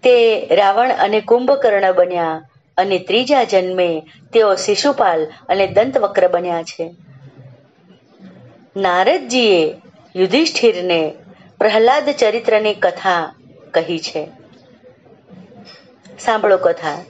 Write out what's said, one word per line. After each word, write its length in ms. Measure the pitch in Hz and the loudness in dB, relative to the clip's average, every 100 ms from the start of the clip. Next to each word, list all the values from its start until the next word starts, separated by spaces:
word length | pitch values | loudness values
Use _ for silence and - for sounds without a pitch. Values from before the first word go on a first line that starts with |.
તે 440 | 254 247 233 214 - | 4 4 4 0 0
રાવણ 400 | 170 196 202 254 | 2 2 2 0
અને 300 | - 196 214 | 0 0 -2
કુંભકર્ણ 680 | 214 240 254 277 240 202 190 | 0 0 2 0 2 2 2
બન્યા 580 | 180 180 180 165 160 156 _ _ - | 2 0 0 -4 -6 -12 _ _ -4
અને 220 | 196 185 | -2 -2
ત્રીજા 440 | 185 208 254 285 | -2 -2 2 0
જન્મે 600 | 233 190 185 185 175 160 160 - - | 2 0 0 -2 -2 -2 -8 -20 -2
તેઓ 220 | 226 214 190 | 2 2 2
શિશુપાલ 720 | - 202 285 277 208 165 156 - - | 0 0 0 0 0 0 -4 -10 -4
અને 180 | 196 185 | -2 0
દંતવક્ર 600 | 175 247 262 208 196 180 | 2 0 0 -2 0 0
બન્યા 360 | 175 180 170 | 0 -2 -6
છે. 320 | 165 - 165 175 - 135 135 - 123 - _ _ _ - _ _ 190 180 - - _ 196 | -8 -10 -12 -12 -20 -20 -20 -20 -20 -20 _ _ _ -20 _ _ -20 -20 -20 -20 _ -4
નારદજીએ 1000 | 190 180 196 359 254 254 226 180 156 - - _ _ 185 | -2 2 2 0 0 0 2 2 0 -4 -20 _ _ -4
યુધિષ્ઠિરને 1000 | 185 233 330 - - 180 180 170 156 - - - - _ | 0 2 0 2 0 0 -2 -2 -2 -6 -20 -20 -20 _
પ્રહલાદ 520 | 214 214 226 294 285 | 0 2 4 2 0
ચરિત્રની 640 | 285 220 226 226 214 214 | 0 0 0 0 0 0
કથા 640 | 202 185 175 190 175 165 - - - - | -2 -2 -2 -2 -2 -4 -12 -20 -20 -6
કહી 280 | 170 165 165 | -4 -4 -6
છે. 280 | - - 156 - - - _ _ - _ _ - _ 185 - - - - _ _ - - | -6 -10 -10 -16 -20 -20 _ _ -20 _ _ -20 _ -20 -20 -20 -20 -20 _ _ -20 -8
સાંભળો 380 | - 220 208 190 | -4 -2 0 2
કથા. 480 | 175 170 160 147 180 | 0 -2 -8 -10 -14